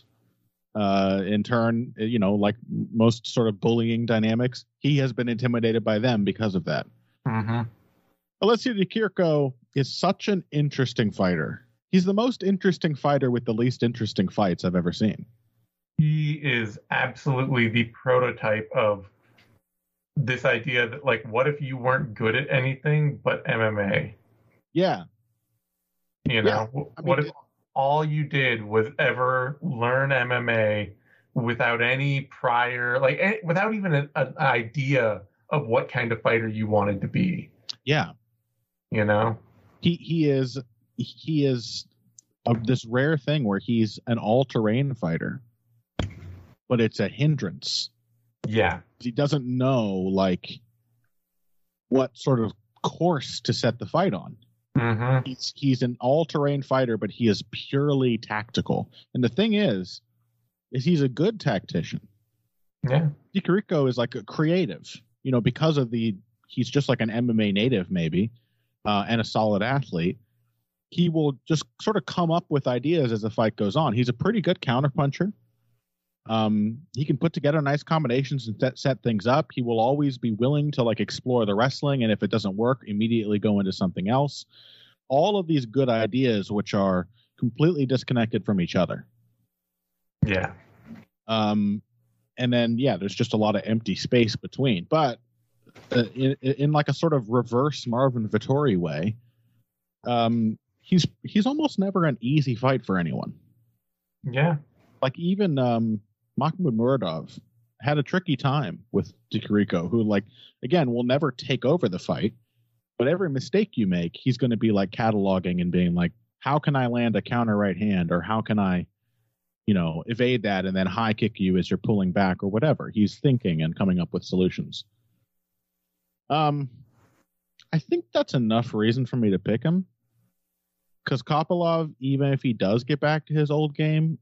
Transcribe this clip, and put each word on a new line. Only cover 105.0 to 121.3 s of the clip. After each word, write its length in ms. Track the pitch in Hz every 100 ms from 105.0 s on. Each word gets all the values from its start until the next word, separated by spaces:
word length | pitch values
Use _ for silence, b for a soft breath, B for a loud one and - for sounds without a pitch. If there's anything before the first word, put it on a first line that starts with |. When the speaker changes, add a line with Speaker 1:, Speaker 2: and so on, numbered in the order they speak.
Speaker 1:
Like, 160 | 151 -
even, 400 | 170 196 196 135
um, 420 | 123 117 113 107 - _ _ -
Mahmoud 380 | 151 175 165 113
Muradov 640 | 120 135 90 80 - - - _ _ _
had 160 | 131 151
a 60 |
tricky 320 | 139 180 180 135
time 440 | 139 147 101 - -
with 220 | 107 - - -
Dikarico, 560 | 110 - 104 101 90 85
who, 140 | 117
like, 220 | 107 101 101 B B B 127
again, 260 | 175 131
will 120 | 120 123
never 260 | 135 147
take 320 | - - 127
over 240 | 127 175 113
the 100 | 90
fight, 360 | - 76 101 - _ _ _ _ _ -
but 80 | 127
every 220 | 180 180
mistake 480 | 135 - - 220 -
you 100 | 113
make, 300 | 87 85 -
he's 140 | 131 -
gonna 200 | 127 110
be, 160 | 113
like, 180 | 101 98
cataloging 680 | - 113 107 98 95 90 90
and 100 | 87
being 240 | 90 87 87
like, 160 | 87 - _ _
"How 200 | 131 147
can 160 | 156 135
I 120 | 123
land 280 | 120 117 104
a 60 |
counter 340 | - 120 117 104
right 220 | 101 90
hand?" 340 | 107 95 85
Or, 80 | 87
"How 220 | 85 110
can 180 | 107 107
I, 260 | 95 90 85 _ _ _ _ _ _ _ -
you 80 |
know, 300 | 95 82 80 110
evade 360 | 113 123 127
that 220 | 104 95 95
and 100 | 95
then 120 | 92
high 260 | 107 113
kick 260 | 107 104